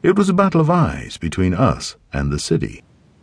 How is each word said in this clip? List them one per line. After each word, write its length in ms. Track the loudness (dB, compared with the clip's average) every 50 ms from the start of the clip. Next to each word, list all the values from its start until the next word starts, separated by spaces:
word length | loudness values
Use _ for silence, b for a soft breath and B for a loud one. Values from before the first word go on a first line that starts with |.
It 140 | 2 2 2
was 140 | 2 2 2
a 40 | 2
battle 280 | 2 2 2 2 2
of 80 | 2 4
eyes 480 | 2 2 2 0 -2 -6 -12 -14 -12
between 360 | -6 -6 -4 0 0 0 0 2
us 440 | 2 2 2 0 -2 -6 -12 -14 _ _ _ -4
and 180 | -2 -2 -2
the 80 | -2 -4
city. 440 | -2 -2 0 0 -2 -4 -10 -14 _ _ _ _ _ _ _ _